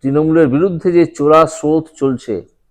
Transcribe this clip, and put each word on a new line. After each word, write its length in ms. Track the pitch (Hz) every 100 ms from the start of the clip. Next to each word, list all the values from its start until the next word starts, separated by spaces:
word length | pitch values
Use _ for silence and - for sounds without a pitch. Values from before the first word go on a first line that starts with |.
তৃণমূলের 460 | 135 147 156 160 147
বিরুদ্ধে 440 | 139 190 165 185
যে 140 | 170 165
চোরা 400 | - 147 156 156
স্রোত 380 | - 151 156 156 -
চলছে, 560 | 135 123 - 95 - _ _